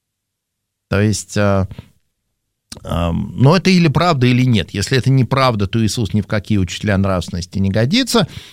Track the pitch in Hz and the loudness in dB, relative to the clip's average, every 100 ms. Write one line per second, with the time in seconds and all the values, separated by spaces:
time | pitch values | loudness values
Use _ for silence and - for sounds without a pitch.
0 | _ _ _ _ _ _ _ _ _ 98 | _ _ _ _ _ _ _ _ _ -2
1 | 107 98 - 104 101 98 92 - - _ | 0 -2 -4 -2 0 2 -2 -6 -20 _
2 | _ _ _ _ _ _ _ - 92 85 | _ _ _ _ _ _ _ -18 -6 -2
3 | 85 85 82 87 131 180 190 185 165 139 | -2 -2 -4 2 4 4 4 2 2 2
4 | 175 143 123 123 127 110 85 104 95 135 | 0 2 2 2 2 0 -2 -4 -2 0
5 | 131 135 120 135 131 110 98 117 107 - | 2 2 2 2 2 0 -2 0 -2 -2
6 | 101 107 - 107 - 104 90 - 104 98 | -2 -2 -2 -4 -2 -2 -2 -4 -2 0
7 | 98 92 - 87 - 95 98 104 120 233 | 0 -2 -4 -8 -8 -4 -2 0 0 0
8 | 254 233 180 - - | 0 0 -2 -6 -20